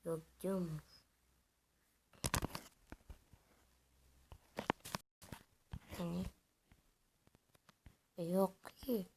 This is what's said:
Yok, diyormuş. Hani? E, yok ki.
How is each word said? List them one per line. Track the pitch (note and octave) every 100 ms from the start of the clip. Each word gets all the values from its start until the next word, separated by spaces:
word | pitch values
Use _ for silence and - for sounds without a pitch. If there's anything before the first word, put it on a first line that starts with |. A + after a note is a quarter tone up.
Yok, | F3 D#3+ D#3+ -
diyormuş. | F#3 F#3+ F3 D#3 - - _ _ _ _ _ _ _ _ _ _ _ - - - - - - - - - - - - - - - - _ _ - - - - - - - - - - - - _ - - - _ _ - - -
Hani? | F3 E3+ F#3 - _ _ _ - - _ _ _ - - _ - - - - - _ -
E, |
yok | E3+ F3+ F#3+ F#3 - -
ki. | - A#3 F3+